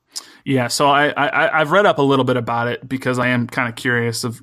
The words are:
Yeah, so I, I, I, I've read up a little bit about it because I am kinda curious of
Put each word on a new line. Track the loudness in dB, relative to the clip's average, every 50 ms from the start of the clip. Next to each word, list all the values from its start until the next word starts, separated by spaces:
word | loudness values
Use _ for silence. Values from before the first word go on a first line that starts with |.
| _ _ -16 -16 -16 -18 -20 -10 -4
Yeah, | -2 0 0 0
so | 0 0 0 2 4
I, | 4 4 2 2
I, | 0 0 -2
I, | 0 0 0 0 2 2 0
I've | 0 2
read | 2 4 4
up | 4 4 2
a |
little | 2 2 2 2 2
bit | 2 0
about | -2 -2 -4 -2 -2 -2
it | -2 -4 -6 -8 -8
because | -6 -4 -2 -2 0 0
I | 0
am | 0 0 0 -2
kinda | -2 -2 -4 -4 -4
curious | -4 -4 -2 0 0 0 0 -2 -4 -4 -6
of | -6 -8 -8